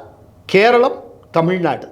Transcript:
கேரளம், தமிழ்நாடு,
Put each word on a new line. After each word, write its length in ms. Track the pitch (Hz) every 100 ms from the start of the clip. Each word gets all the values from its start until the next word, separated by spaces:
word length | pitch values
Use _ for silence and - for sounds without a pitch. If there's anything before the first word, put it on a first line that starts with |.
| - - - _ -
கேரளம், 580 | 190 220 247 254 - - - -
தமிழ்நாடு, 580 | 170 165 185 165 - -